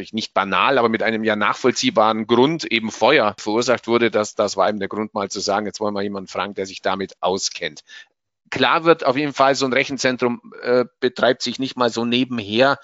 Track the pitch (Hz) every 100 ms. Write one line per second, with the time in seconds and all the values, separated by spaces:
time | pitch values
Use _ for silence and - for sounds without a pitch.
0 | 98 110 - - 98 92 110 135 117 113
1 | 104 110 110 104 104 - 127 117 127 113
2 | 107 110 110 117 135 165 - 113 110 -
3 | 113 147 107 98 - 110 123 117 - 117
4 | 117 107 104 - 104 98 92 107 98 104
5 | 107 107 98 101 98 101 104 - 104 104
6 | 101 98 92 98 98 101 95 92 98 95
7 | 95 - 90 95 - - 82 73 - -
8 | - _ _ _ - - 127 156 165 160
9 | 135 127 147 131 135 131 135 120 139 135
10 | 131 123 123 120 110 - 120 123 120 -
11 | 127 - 123 123 120 113 131 - 120 113
12 | 117 120 127 120 101 110 135 135